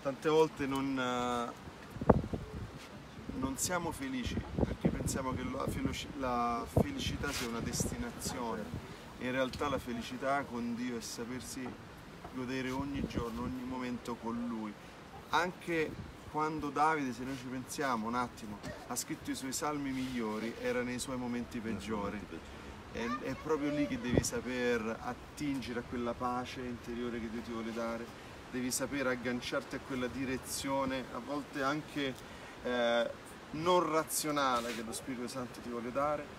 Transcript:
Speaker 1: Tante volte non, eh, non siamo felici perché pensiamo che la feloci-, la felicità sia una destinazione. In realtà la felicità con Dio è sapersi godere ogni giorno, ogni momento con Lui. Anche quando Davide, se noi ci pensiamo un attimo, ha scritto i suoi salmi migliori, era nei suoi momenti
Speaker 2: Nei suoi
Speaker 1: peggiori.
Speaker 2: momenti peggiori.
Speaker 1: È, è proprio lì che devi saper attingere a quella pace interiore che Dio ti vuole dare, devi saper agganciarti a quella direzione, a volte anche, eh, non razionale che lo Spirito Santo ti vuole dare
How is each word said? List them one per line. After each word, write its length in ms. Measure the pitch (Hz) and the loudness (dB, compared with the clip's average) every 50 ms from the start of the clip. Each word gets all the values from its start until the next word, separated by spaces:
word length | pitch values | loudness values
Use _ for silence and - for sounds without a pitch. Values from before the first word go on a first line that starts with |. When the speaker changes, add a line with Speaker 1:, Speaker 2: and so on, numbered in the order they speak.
| - | -2
Speaker 1:
Tante 260 | 139 135 120 - 160 | -2 -4 2 4 6
volte 380 | 151 160 160 156 - - 143 131 | 10 10 8 8 6 0 0 2
non, 300 | 135 139 135 139 135 131 | 2 2 2 2 2 2
eh, 520 | 127 123 123 123 123 120 123 120 117 120 - - - - - - - - - - - - - - - - - - - - - - - - - - - - - - - - - - - - - 135 | 2 2 2 2 2 2 2 2 0 -2 -4 -10 -12 -14 -14 -12 -14 -12 -6 -4 6 6 6 6 6 2 -4 -4 -4 -6 -6 -8 -8 -8 -10 -12 -12 -12 -14 -14 -14 -12 -12 -12 -10 -8 -4 -2
non 180 | 131 135 135 131 | 0 0 0 0
siamo 340 | - - 180 175 170 165 | 0 2 2 2 0 0
felici 480 | 147 - 139 131 131 127 120 - - 110 - - - - - | -2 -2 -4 -2 -2 -2 0 0 -2 -2 -4 -2 8 8 8
perché 260 | - - - - - | 8 8 4 4 4
pensiamo 440 | - - 131 - - 135 131 131 127 | 4 6 0 2 2 2 2 2 0
che 100 | 131 127 | 0 0
la 220 | 127 127 135 139 - | 0 0 2 2 2
feloci-, 420 | - - 135 - - - - - - 143 | 2 4 2 2 2 2 -4 -6 -4 -2
la 440 | 135 127 123 120 120 120 120 117 120 - - - | 0 2 4 4 4 4 4 2 -2 4 6 6
felicità 520 | - 143 139 131 - - - - - 147 | 6 6 4 -2 -2 -2 0 0 -2 -2
sia 160 | 139 - 131 117 | -2 -2 -2 -2
una 120 | 117 113 | -2 -2
destinazione. 1040 | 110 120 117 - - - - 117 120 120 - - - - - 127 123 117 110 110 104 - - - - - - - - - - - | -2 -2 0 0 0 0 0 -2 -4 -4 -4 -6 -6 -4 -4 -2 -2 -2 -2 -2 -4 -6 -6 -8 -8 -8 -12 -12 -14 -14 -10 -6
In 120 | - 127 | -4 -2
realtà 360 | 127 131 131 127 - - 156 143 | 2 2 2 2 2 0 0 2
la 120 | 135 123 | 0 0
felicità 640 | - 127 120 117 113 - 127 123 135 135 139 143 139 | 0 -2 -4 -4 -4 -6 -6 -2 0 2 2 2 2
con 320 | - 117 120 117 120 117 | 0 -2 -2 0 0 0
Dio 220 | 113 123 123 120 117 | 0 0 -2 -2 -2
è 40 | |
sapersi 680 | 110 - - - 120 113 127 127 110 - - 135 131 120 - - - - - - - - - - - - - | -4 -6 -6 -6 -6 -6 -6 -6 -6 -6 -6 -6 -6 -6 -8 -10 -12 -14 -14 -14 -14 -14 -16 -14 -14 -8 -6
godere 340 | 127 127 120 131 131 127 131 | -4 -2 -2 0 0 0 0
ogni 360 | 127 - - - - 277 - - | 0 0 -2 0 0 0 0 0
giorno, 340 | - - 120 117 113 117 | 0 -2 -2 0 -2 -2
ogni 220 | 120 123 254 127 123 | -2 -2 -2 -2 -4
momento 520 | 127 131 127 127 123 123 117 - - 120 | -4 -2 -2 -2 -2 -2 -4 -2 -4 -6
con 300 | 113 - 113 113 117 120 120 | -2 -2 -2 -2 0 -2 -2
Lui. 240 | 117 110 107 107 104 - - - - - - - - - - - | -2 -2 -2 -4 -6 -8 -14 -16 -16 -16 -16 -14 -14 -14 -8 2
Anche 600 | - 151 170 185 180 - - - 170 160 156 - - - - - - - - - | 2 4 4 4 0 -4 -2 0 2 2 2 2 0 -6 -8 -10 -10 -12 -14 -6
quando 380 | - 151 151 156 160 156 143 147 | 0 0 2 2 2 0 -2 0
Davide, 440 | 127 139 147 156 160 151 143 127 120 | 4 6 6 6 6 4 2 0 -2
se 100 | 120 127 | -2 -4
noi 120 | 127 135 | -6 -6
ci 100 | 135 123 | -6 -6
pensiamo 640 | 131 123 131 123 - - - 147 135 123 113 107 113 | -6 -6 -6 -6 -6 -2 0 2 2 2 2 2 0
un 80 | 120 | 2
attimo, 440 | 123 127 120 - - - 104 104 101 - - - - - - | 2 0 0 -2 -8 -10 -8 -8 -8 -8 -8 -8 -8 -6 -6
ha 80 | 123 | -4
scritto 360 | 120 - - 156 151 - - | -4 -2 -4 -4 -6 -2 -4
i 40 | 139 | -4
suoi 180 | 123 127 135 123 | -2 -2 -4 -2
salmi 360 | - 165 147 151 147 139 135 | 0 0 0 0 0 0 0
migliori, 600 | 131 131 131 131 127 120 113 107 107 107 110 113 117 - | 0 0 -2 0 0 0 0 0 0 0 -2 -2 -4 -2
era 220 | - 123 123 123 120 | 0 0 2 2 2
nei 160 | 123 123 123 | 0 0 -2
suoi 180 | - - 131 127 | -2 -2 -2 -2
momenti 420 | 127 120 120 120 120 - - 123 | 0 0 0 0 -2 -2 -4 -4
Speaker 2:
Nei 40 | 104 | -2
suoi 160 | 113 110 101 | -2 -2 -2
Speaker 1:
peggiori. 220 | - 104 110 104 | -2 -2 0 0
Speaker 2:
momenti 240 | 101 101 101 104 - | 0 0 -2 -4 -6
peggiori. 340 | - 82 80 - - - - - - - - - - - | -6 -8 -10 -10 -10 -12 -12 -12 -12 -12 -12 -12 -10 -6
Speaker 1:
È, 140 | - 226 240 - - - - | -4 -2 -2 -2 -2 -2 -4
è 60 | 262 | -4
proprio 360 | - - - 156 147 143 147 | -4 0 0 2 2 4 2
lì 160 | 143 147 147 - | 4 4 2 2
che 140 | - 120 | 0 -2
devi 200 | 113 123 123 131 | 0 6 6 6
saper 760 | - - - 120 110 120 127 123 123 123 120 117 107 110 113 - - | 6 4 -2 -2 -2 -2 0 2 4 4 4 4 2 0 -2 -2 -4
attingere 760 | 123 120 - - - - - 147 143 139 135 113 113 123 117 | -6 -6 -6 -8 -14 -8 -4 0 0 0 0 -2 -2 -4 -4
a 40 | 120 | -4
quella 300 | - - 123 120 117 117 | -4 -4 -2 0 0 0
pace 460 | - - 123 123 127 123 - - 135 | 0 0 0 0 0 -2 -4 -6 -6
interiore 600 | 127 123 120 117 - 123 120 117 120 120 117 117 | -6 -6 -6 -6 -6 -4 -4 -2 -2 -2 -2 -2
che 80 | 110 113 | -4 -4
Dio 120 | 107 120 | -4 -6
ti 100 | 110 113 | -6 -4
vuole 200 | 117 113 113 113 | -4 -4 -2 -2
dare, 340 | 110 113 117 113 117 113 117 113 - - - - - - - - | -2 -2 -2 -2 -2 -4 -4 -8 -10 -12 -14 -14 -14 -14 -12 -6
devi 180 | - 127 123 127 | -2 0 0 0
saper 380 | 123 - 139 120 131 143 135 127 | 2 0 0 0 0 2 2 2
agganciarti 680 | 127 123 117 131 120 123 120 - - 143 127 - - | 2 2 0 0 0 0 -2 0 -2 -2 -2 -2 -6
a 40 | 131 | -6
quella 280 | - - 139 127 127 123 | -4 -2 -2 0 0 0
direzione, 960 | 117 127 135 123 131 123 - - - - - 139 135 135 135 131 131 131 123 - - | 0 -2 0 0 0 -2 -2 -4 -6 -4 -2 0 2 2 2 2 0 -2 -2 -4 -6
a 60 | 123 | -6
volte 440 | 117 127 143 147 135 - - 147 135 | -4 -2 -2 -2 -2 -4 -2 0 2
anche, 500 | 135 147 156 151 - - 151 139 135 123 - - - - - - - - - - | 2 2 2 -2 -4 -2 0 0 0 -2 -4 -10 -14 -12 -12 -12 -12 -14 -6 -2
eh, 460 | 123 123 123 120 117 117 120 117 - - - - - - - - - | 0 2 4 6 6 6 6 4 4 0 -6 -12 -14 -14 -14 -12 -8
non 380 | - 151 160 180 180 180 170 156 | -6 0 4 6 6 8 6 6
razionale 840 | 151 160 156 - - - - 156 147 143 139 131 123 120 117 120 117 | 4 2 2 2 0 0 2 2 4 4 4 6 4 4 2 0 -2
che 60 | 110 | -4
lo 100 | 117 110 | -4 -4
Spirito 380 | 110 - - - 131 120 123 117 | -6 -6 -4 -4 -4 -4 -4 -4
Santo 320 | - 131 123 120 - - | -4 -4 -6 -6 -8 -10
ti 80 | 110 120 | -8 -6
vuole 240 | 120 117 113 123 113 | -4 -4 -4 -2 0
dare 320 | 135 143 151 151 143 95 - - | 2 2 2 2 0 -2 -8 -10